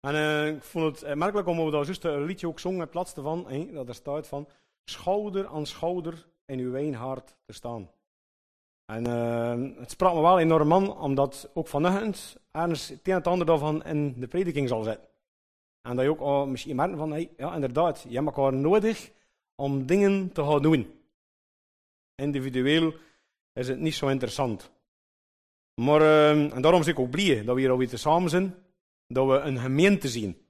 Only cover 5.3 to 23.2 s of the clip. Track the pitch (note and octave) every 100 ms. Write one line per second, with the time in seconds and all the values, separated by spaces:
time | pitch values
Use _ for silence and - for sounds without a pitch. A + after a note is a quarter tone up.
5.3 | F#3+ G3 D#3 D3 - E3 F3+ D#3+ E3 _
6.3 | _ - C3 B2+ C3 D3 B2 B2+ C3 -
7.3 | _ _ - A#2+ A#2 F2+ _ _ _ _
8.3 | _ _ _ _ _ _ A2 A#2+ A#2+ A#2
9.3 | A#2 A#2 A#2+ C3+ - B2 - F#3 E3+ D#3+
10.3 | F#3 E3 D#3+ D3+ F3+ G3 - D3 C3+ C#3
11.3 | - - - D#3 D3 E3+ G3 A3 F#3+ -
12.3 | - _ D3+ E3+ D3+ - C#3 - F#3 F3
13.3 | F3+ E3 D#3+ D3+ D#3 D#3+ D3+ C#3+ A#2+ B2
14.3 | E3+ F#3 D3 C3 A#2 A2 G#2+ _ _ _
15.3 | _ _ _ _ _ A#2+ B2 C3+ D#3 C#3+
16.3 | C#3 C#3 B2+ - C3 E3+ E3+ D#3 D3+ E3+
17.3 | - C#3+ F3 C3+ A#2+ E3+ - - A#2+ D3+
18.3 | - C3+ C3 C#3+ G#3 G#3+ A3+ - _ _
19.3 | _ _ - C#3 C#3 C3 F#3+ G3+ G3 F#3
20.3 | - D3 D3 D3 D#3 G#2+ - _ _ _
21.3 | _ _ _ _ _ _ _ _ - C#3+
22.3 | C#3+ C3+ B2+ C3 D#3 E3 D#3 _ _